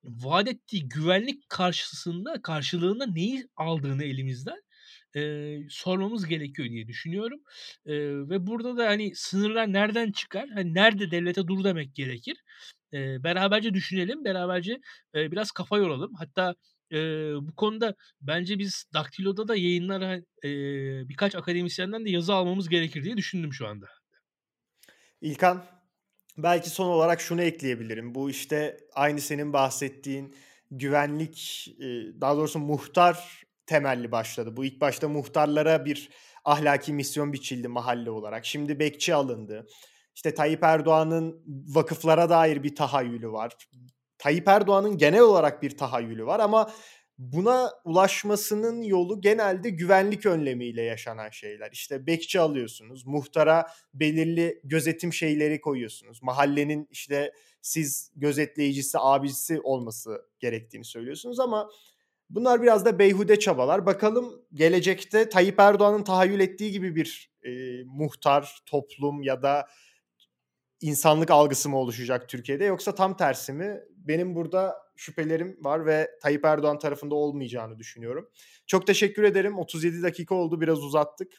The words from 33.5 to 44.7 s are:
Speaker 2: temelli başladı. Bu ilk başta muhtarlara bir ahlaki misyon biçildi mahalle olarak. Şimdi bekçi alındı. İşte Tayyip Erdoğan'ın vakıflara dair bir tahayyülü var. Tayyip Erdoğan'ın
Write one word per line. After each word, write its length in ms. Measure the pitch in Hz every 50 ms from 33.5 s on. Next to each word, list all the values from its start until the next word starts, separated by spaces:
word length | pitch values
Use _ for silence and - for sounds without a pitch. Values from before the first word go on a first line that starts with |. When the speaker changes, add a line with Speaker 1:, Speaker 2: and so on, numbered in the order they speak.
| _ _ _
Speaker 2:
temelli 460 | - 160 147 143 139 131 123 120 113
başladı. 440 | 117 113 113 - - 120 113 113 113
Bu 80 | 127 135
ilk 160 | 135 131 135
başta 280 | 147 139 - - 160 151
muhtarlara 760 | 147 147 135 - - 160 151 147 147 151 151 160 160 156 135
bir 240 | 147 143 - - - - - - - _ - _
ahlaki 480 | 147 147 147 151 147 143 139 - 156
misyon 400 | 147 143 135 - - 147 147 147
biçildi 360 | 143 135 - - 131 123 120 123
mahalle 420 | 120 123 120 127 123 120 117 117
olarak. 360 | 113 110 107 104 110 117 117
Şimdi 320 | - - 147 147 147 151 135
bekçi 360 | 151 151 147 147 - 175 165
alındı. 520 | 147 139 131 120 110 107 101 107 107 117 - _ - - _ _ _ _ _ _
İşte 200 | - - 156 151
Tayyip 280 | 156 147 151 160 160
Erdoğan'ın 800 | 175 160 160 156 143 160 160 160 160 160 165 165 160 165 160 165 _
vakıflara 840 | - 139 135 135 151 139 160 156 160 165 - - 165 160 165 170 165
dair 320 | 170 165 160 156 151 143
bir 120 | 139 147 143
tahayyülü 540 | - 151 131 143 135 127 120 120 117 117 113
var. 240 | 110 107 113 123 - _ - _ _ 127 123 - _ _ _ _ _ _
Tayyip 300 | - 147 151 175 170 196
Erdoğan'ın 500 | 196 214 208 196